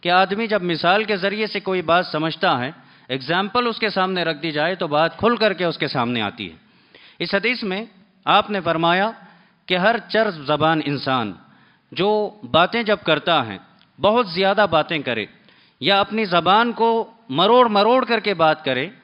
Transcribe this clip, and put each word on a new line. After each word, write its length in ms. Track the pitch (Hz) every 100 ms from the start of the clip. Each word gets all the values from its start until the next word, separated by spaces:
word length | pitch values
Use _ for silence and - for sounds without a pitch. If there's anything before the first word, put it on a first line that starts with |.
कि 60 | 175
आदमी 360 | 180 190 202 226
जब 140 | 208
मिसाल 420 | 180 165 170 196 214
के 100 | 202
ज़रिए 300 | 190 196 214
से 120 | 208
कोई 200 | 190 185
बात 220 | 165 170 180
समझता 460 | 151 160 156 185
है, 200 | 139 127 160 - - _
एग्जाम्पल 580 | 135 131 175 202 247 240
उसके 220 | 220 220
सामने 340 | 196 185 185
रख 120 | 165 156
दी 140 | 160
जाए 240 | 147 156 185
तो 120 | 170
बात 280 | 147 165 -
खुल 220 | 214 233
करके 280 | 214 180 175
उसके 220 | 156 147
सामने 320 | 143 120 120
आती 260 | 107 95 95
है। 100 | 82 _ _ _ - - _
इस 120 | 170 196
हदीस 280 | 202 247
में 240 | 214 185 226 _ _ _ -
आपने 340 | 185 214 208
फरमाया 480 | 170 165 170 180 208 226 - - _ _ -
कि 80 | 180
हर 220 | 190 220 -
चर्ब 340 | 214 220 165 135
ज़बान 360 | 147 156 160
इंसान 500 | 143 143 139 131 110 87 - _ _ _ _
जो 180 | 120 190 214 208 - 127
बातें 360 | 147 185 233 220
जब 160 | 208
करता 380 | - 151 160 160
है, 180 | 113 95 - _ _ _
बहुत 320 | 190 226 220
ज़्यादा 320 | 165 190 202 202
बातें 340 | 165 151 165
करे 240 | 131 117 104 - _ _ _ _
या 180 | 135 196
अपनी 260 | 196 214 214
ज़बान 440 | 175 165 202 233
को 180 | 214 226 226 220 - _
मरोड़ 340 | 135 190 247 240
मरोड़ 340 | 208 214 254 233
करके 280 | 226 214 185
बात 280 | 160 156
करे 280 | - 127 156 233